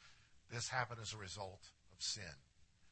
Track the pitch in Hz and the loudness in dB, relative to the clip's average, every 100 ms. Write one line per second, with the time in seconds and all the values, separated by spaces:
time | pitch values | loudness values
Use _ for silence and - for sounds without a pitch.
0 | - - - - - 120 - 131 117 117 | -16 -16 -18 -18 -2 0 4 6 4 2
1 | 107 107 95 98 95 90 - - - - | -2 0 -2 -2 -2 -4 -12 -18 -16 0
2 | - - 85 69 - - - - - | 2 2 0 -6 -14 -20 -20 -20 -20